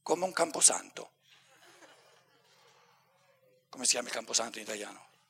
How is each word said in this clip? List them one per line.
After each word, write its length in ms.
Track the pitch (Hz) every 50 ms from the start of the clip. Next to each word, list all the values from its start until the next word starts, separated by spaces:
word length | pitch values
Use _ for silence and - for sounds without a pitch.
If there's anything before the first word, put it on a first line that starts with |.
come 240 | _ - 160 165 180
un 80 | 190 185
camposanto. 800 | - 170 160 160 180 170 - - - - - - - - - _ _ _ _ - - _ _ - _ - - - - - - - - - - - _ _ _ _ _ _ _ _ _ _ - _ _ _ _ _ _ _ _ _ _ _ _ _ _ _ _ _ _ _ _
Come 160 | - 135 123
si 60 | 123
chiama 180 | - 123 120 120
il 60 | -
camposanto 420 | 123 113 - 113 113 113 117 110
in 80 | 113 107
italiano? 420 | 101 107 104 104 98 - - - - _ _ _ _